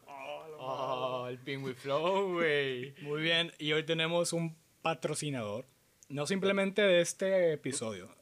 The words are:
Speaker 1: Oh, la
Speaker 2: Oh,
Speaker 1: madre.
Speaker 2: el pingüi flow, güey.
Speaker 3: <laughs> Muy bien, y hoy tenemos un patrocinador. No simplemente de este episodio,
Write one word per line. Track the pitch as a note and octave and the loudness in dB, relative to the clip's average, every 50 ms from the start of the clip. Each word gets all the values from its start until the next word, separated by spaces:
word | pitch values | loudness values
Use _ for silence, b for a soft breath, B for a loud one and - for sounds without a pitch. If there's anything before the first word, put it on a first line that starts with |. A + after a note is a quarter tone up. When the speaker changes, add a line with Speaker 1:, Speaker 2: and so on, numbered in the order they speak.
| _ | _
Speaker 1:
Oh, | - C#3+ C#3 C3+ C#3+ D3 D3 D3+ D#3+ | -16 -14 -12 -10 -10 -10 -12 -12 -14
la | D#3 | -14
Speaker 2:
Oh, | D3+ B2+ B2+ C#3 B2+ C3+ C3 C3+ B2+ C3 B2+ B2+ B2+ B2 | -10 -8 -6 -4 -4 -2 -2 -2 0 0 -2 -2 -2 -4
Speaker 1:
madre. | B2 B2+ | -6 -8
Speaker 2:
el | B2+ | -8
pingüi | B2 D3 C#3 C#3 C3+ C3+ B2+ | -8 -6 -6 -6 -4 -6 -8
flow, | B2 - C#3 C#3 D3 D#3 F3 G3 F#3+ G3+ F#3+ F3 | -6 -2 0 0 2 2 2 2 2 2 0 0
güey. | E3+ E3+ D#3+ D3 C#3+ C#3+ C3+ C3 B2 B2+ C#3 C#3 - | 2 2 4 4 2 2 0 -2 -4 -6 -8 -10 -10
Speaker 3:
<laughs> | D#3 | -8
Muy | D3 D3 D3+ D#3 | -6 -4 -2 0
bien, | E3 E3+ E3 E3+ E3 - - | 2 2 2 0 -2 -4 -6
y | D3+ D3+ D3+ | -2 0 0
hoy | D#3 D#3 | 2 2
tenemos | C#3+ E3 D#3+ D#3+ D#3+ E3+ E3+ F3 E3 - | 0 0 0 2 2 2 2 2 2 0
un | E3+ E3 E3 D#3+ - _ _ _ _ - | -2 -2 -2 -4 -10 _ _ _ _ -2
patrocinador. | D#3+ E3 D#3+ - - D3+ - - D3 C#3+ B2+ A2+ G#2 G2+ A#2 - - _ _ _ _ _ _ - - | -2 -2 -2 -2 -4 -4 -4 -4 -4 -4 -4 -4 -4 -6 -6 -8 -12 _ _ _ _ _ _ -16 -10
No | C#3 C#3+ D3 | -6 -4 -2
simplemente | D3 G3 F#3+ F3+ G3 G3 G3 G3 G3 F#3+ - G#3 | -2 0 0 2 2 2 2 2 0 2 4 6
de | G3+ F3+ F3 | 6 6 6
este | E3+ E3+ - - G3 F#3+ F#3+ F#3+ F3+ E3 D#3 | 4 2 0 -2 0 2 4 4 4 4 2
episodio, | D3 - C#3 B2+ - B2 A2+ G#2+ F#2 F2+ - - - | 2 -2 -4 -4 -4 -4 -6 -6 -8 -10 -14 -18 -20